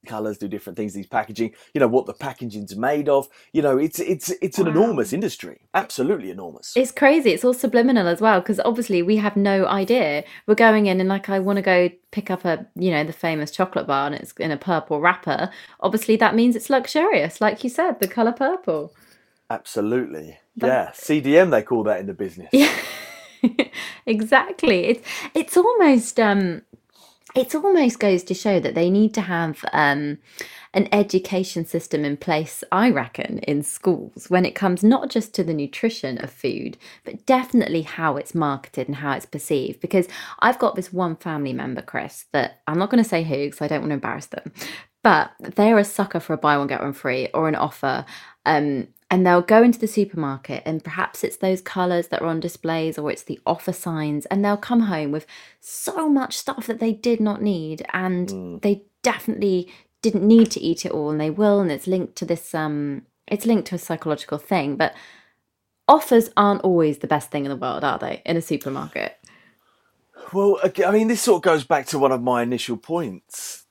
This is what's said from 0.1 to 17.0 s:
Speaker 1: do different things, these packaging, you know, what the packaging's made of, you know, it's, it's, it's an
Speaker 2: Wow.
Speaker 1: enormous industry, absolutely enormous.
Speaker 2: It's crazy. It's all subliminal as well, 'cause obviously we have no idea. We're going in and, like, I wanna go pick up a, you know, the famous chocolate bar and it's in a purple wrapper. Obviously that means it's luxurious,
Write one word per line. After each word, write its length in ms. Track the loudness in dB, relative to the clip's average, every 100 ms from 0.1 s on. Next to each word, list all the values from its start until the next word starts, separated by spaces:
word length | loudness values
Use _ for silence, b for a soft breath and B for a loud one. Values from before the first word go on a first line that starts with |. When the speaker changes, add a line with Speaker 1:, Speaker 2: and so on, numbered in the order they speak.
| -8 -8 -8
Speaker 1:
do 100 | -8
different 300 | -10 -10 -8
things, 160 | -8
these 120 | -8 -6
packaging, 460 | -6 -6 -6 -6 b b
you 60 | 2
know, 80 | 4
what 180 | 2 -2
the 80 |
packaging's 640 | -8 -10 -10 -12 -10 -12 -4
made 340 | -2 0 2
of, 180 | 0 0 b b
you 100 | 0
know, 160 | 2 2
it's, 220 | 0 -4
it's, 300 | -4 -4 -4 -4
it's 160 | -4 0
an 80 | 0
Speaker 2:
Wow. 60 |
Speaker 1:
enormous 400 | 4 2 2 -2
industry, 460 | -2 -4 -6 -16 -18 _
absolutely 580 | -4 -2 -4 0 0 -4
enormous. 420 | -10 -12 -14 -4 0
Speaker 2:
It's 160 | 0
crazy. 400 | 4 6 6 4
It's 120 | 2
all 100 | 2
subliminal 540 | 0 2 2 4 4 2
as 140 | 2
well, 200 | 4 2
'cause 200 | 2 0
obviously 380 | 0 0 0 0
we 140 | 2 2
have 180 | 2 2
no 320 | 2 2 2
idea. 560 | 0 2 2 2 -2 -6 B 0
We're 80 | 6
going 300 | 8 8 4
in 140 | 2
and, 80 | 2
like, 200 | 0 -2
I 100 | -2
wanna 220 | 0 0
go 280 | 4 4 4 0 _
pick 200 | -10 -6
up 140 | -4 -2
a, 200 | -4 -6 -4
you 160 | 0
know, 120 | 0
the 100 | -2
famous 380 | -4 -4 -4 -6
chocolate 360 | -2 -2 -2 -2
bar 200 | -2 -2
and 80 | -6
it's 160 | -12
in 180 | -8 -6
a 60 | -4
purple 440 | -2 -2 -2 2
wrapper. 500 | 2 2 -2 -2 -2 B B B
Obviously 340 | -2 0 2 4
that 180 | 4
means 220 | 4 2 2
it's 140 | 0
luxurious, 720 | -2 0 0